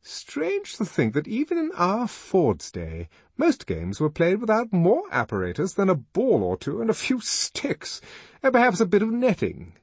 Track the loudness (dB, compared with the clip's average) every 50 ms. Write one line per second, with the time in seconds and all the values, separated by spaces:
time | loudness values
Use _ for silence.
0 | _ -16 -16 -16 -14 -10 -6 -4 -2 -2 -2 -4 -4 -6 -6 -6 -6 -6 0 0
1 | 0 0 0 -2 -4 -2 -4 -4 -2 -2 -2 -2 -2 -4 -2 -2 0 0 0 0
2 | -2 -4 -6 -10 -18 0 2 2 4 4 2 0 -4 -12 -10 -8 -8 -8 -8 -8
3 | -10 -12 _ _ _ _ _ _ 2 2 2 2 -2 -6 -4 -4 -4 -6 -4 -2
4 | -2 -2 0 2 2 2 2 0 2 2 2 0 0 0 2 2 4 4 4 2
5 | 0 -2 -2 -2 -2 0 0 -2 -2 -2 -2 -2 -4 -4 0 0 2 2 2 0
6 | -2 _ _ 0 2 4 4 4 2 0 -2 -2 -4 -6 -4 -4 0 -2 -2 -2
7 | 0 -2 -2 -2 -2 -4 -4 -4 -4 -6 _ -6 -4 -4 -4 -4 -8 -14 -14 -14
8 | -16 -18 -20 -20 -20 -20 -20 -2 -2 2 4 6 4 4 4 2 0 4 4 2
9 | 2 2 0 2 2 2 2 2 0 -4 -4 -6 -14 -18 -20 _